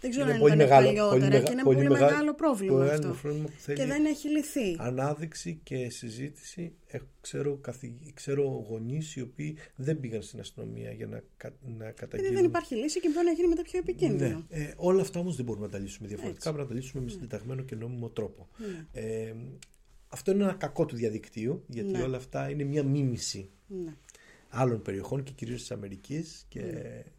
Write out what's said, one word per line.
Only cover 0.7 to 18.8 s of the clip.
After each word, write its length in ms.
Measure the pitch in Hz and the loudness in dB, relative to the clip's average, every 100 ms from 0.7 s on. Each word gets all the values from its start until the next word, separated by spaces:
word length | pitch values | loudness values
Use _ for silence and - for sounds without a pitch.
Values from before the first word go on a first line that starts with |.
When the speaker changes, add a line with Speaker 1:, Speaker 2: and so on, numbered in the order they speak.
| 139 131 | 12 10
Speaker 1:
παλιότερα 320 | - - 127 | 6 6 6
Speaker 2:
πολύ 100 | 135 | 8
μεγα-, 120 | 135 | 6
Speaker 1:
και 80 | 123 | 6
είναι 120 | 127 | 4
Speaker 2:
πολύ 120 | 135 131 | 4 6
Speaker 1:
πολύ 120 | 139 | 6
Speaker 2:
μεγα-, 160 | 139 139 | 8 8
Speaker 1:
μεγάλο 240 | 285 302 294 | 6 0 2
πρόβλημα 420 | 311 226 196 135 | 0 2 2 4
Speaker 2:
πολύ 120 | 135 | 4
Speaker 1:
αυτό. 120 | 151 | 2
Speaker 2:
μεγάλο 180 | 143 135 | -2 -4
πρόβλημα 240 | 147 147 151 | -6 -4 -6
που 60 | |
Speaker 1:
Και 100 | - | -8
Speaker 2:
θέλει 240 | - 143 254 | -8 -4 -2
Speaker 1:
δεν 200 | 285 302 | 0 0
έχει 240 | 294 294 | 0 -2
λυθεί. 460 | 302 294 294 208 - | -2 -2 -2 -2 -2
Speaker 2:
ανάδειξη 800 | 117 127 139 147 160 - 175 160 | -4 -2 -2 -2 -6 -10 -10 -10
και 260 | - 131 123 | -8 -6 -6
συζήτηση. 840 | - 120 110 143 147 - - 170 - _ | -8 -12 -10 -10 -12 -18 -12 -12 -12 _
Ε, 100 | - - _ | -14 -14 _
ξέρω 360 | - 139 143 139 | -10 -6 -4 -4
καθηγη-, 560 | 135 120 123 120 156 | -10 -12 -14 -16 -18
ξέρω 520 | - - 139 139 127 107 | -14 -6 -2 -2 -4 -8
γονείς 460 | 113 113 151 156 135 | -8 -6 -6 -6 -10
οι 60 | |
οποίοι 360 | 123 - 151 156 - - | -12 -8 -10 -10 -16 -8
δεν 240 | 135 160 | -4 -4
πήγαν 220 | 127 110 | -4 -8
στην 180 | - 113 | -8 -14
αστυνομία 520 | - - 110 113 113 | -14 -12 -12 -10 -12
για 160 | 113 110 | -10 -10
να 160 | 110 - _ | -12 -16 _
κα-, 160 | 123 - 131 | -16 -14 -14
να 180 | 113 | -12
Speaker 1:
Γιατί 100 | 110 - | -12 -12
Speaker 2:
καταγγείλουν. 360 | - - 392 381 | -10 -4 0 4
Speaker 1:
δεν 80 | 349 | 4
υπάρχει 300 | 349 349 233 | 4 -2 -4
λύση 240 | 294 359 | -2 0
και 100 | 339 | 0
μπορεί 120 | 302 349 | 2 2
να 60 | |
γίνει 160 | 330 349 | 4 2
μετά 140 | 330 | 2
πιο 180 | 339 370 | -2 -4
επικίνδυνο. 680 | 339 359 339 196 135 160 165 | -4 0 0 2 0 -2 -8
Speaker 2:
Ναι. 140 | 160 | -8
Ε, 100 | 147 - | -8 0
όλα 260 | 175 190 | 4 4
αυτά 180 | - 175 | 4 -2
όμως 160 | 180 139 | -4 -4
δεν 100 | 117 | -4
μπορούμε 200 | 104 104 | -4 -6
να 60 | |
τα 60 | 98 | -6
λύσουμε 300 | 98 - 104 | -8 -10 -10
διαφορετικά, 420 | 104 - - 165 | -8 -8 -6 -6
Speaker 1:
Έτσι. 40 | 151 | -6
Speaker 2:
πρέπει 120 | 139 | -6
να 20 | 117 | -6
τα 60 | |
λύσουμε 200 | 131 139 | -8 -8
με 40 | 123 | -8
Speaker 1:
Ναι. 60 | |
Speaker 2:
συντεταγμένο 480 | 180 123 104 110 131 | -8 -10 -10 -8 -8
και 140 | 135 113 | -8 -8
νόμιμο 340 | 120 123 117 | -8 -8 -8
τρόπο. 380 | 113 101 - 90 - | -6 -6 -8 -20 -12
Speaker 1:
Ναι. 280 | 214 175 | -10 -10